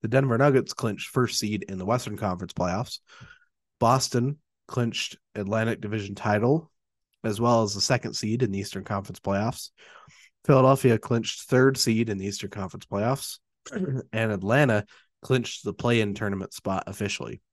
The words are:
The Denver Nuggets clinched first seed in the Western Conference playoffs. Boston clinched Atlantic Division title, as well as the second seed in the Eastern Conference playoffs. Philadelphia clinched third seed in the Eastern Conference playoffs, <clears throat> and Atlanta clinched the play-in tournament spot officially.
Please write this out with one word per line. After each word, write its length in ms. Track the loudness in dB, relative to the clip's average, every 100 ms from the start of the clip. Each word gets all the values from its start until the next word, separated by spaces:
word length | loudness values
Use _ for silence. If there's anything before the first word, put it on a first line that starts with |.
The 60 | 2
Denver 300 | 2 4 4
Nuggets 360 | 6 4 2
clinched 340 | -4 -4 -4 -4
first 300 | -2 0 -2
seed 260 | -4 -4 -6
in 100 | -8
the 80 | -2
Western 300 | -2 -2 -6
Conference 360 | -4 -4 -8
playoffs. 460 | -4 -2 -2 -6 -10 _ -20 -20 -20 _ _ _ _
Boston 580 | 4 4 2 0 -2 -4 _ _ _
clinched 480 | -2 -2 -2 -8 -10 _
Atlantic 460 | -8 -2 0 0 -2
Division 340 | -4 -6 -6
title, 560 | -6 0 2 4 2 0 _ _ _ _ _
as 160 | -6 0
well 220 | 4 4
as 120 | 2
the 60 | 0
second 340 | 0 0 -2
seed 280 | -6 -4 -2
in 100 | -2
the 60 | -2
Eastern 260 | -6 -10
Conference 340 | -6 -6 -6 -10
playoffs. 520 | -4 -2 -2 -4 -14 _ -20 -20 -20 _ _ _
Philadelphia 540 | 4 6 8 6 4 4
clinched 500 | 2 -2 -2 -10 0
third 280 | 6 6 4
seed 340 | 0 2 0
in 80 | -2
the 80 | -6
Eastern 240 | -6 -10
Conference 360 | -10 -10 -12 -8
playoffs, 520 | -2 -2 -2 -6 -14 _
<clears throat> 180 | _ -14
and 600 | -6 -4 -6 -6 -4 -2
Atlanta 520 | -2 0 4 4 2 -2 -14 _ _
clinched 420 | -2 -2 -2 -8
the 80 | -10
play-in 420 | -4 0 2 0
tournament 380 | -2 -4 -4 -8
spot 320 | -10 -4 -4 -6
officially. 540 | -6 -6 -6 -10 -14 _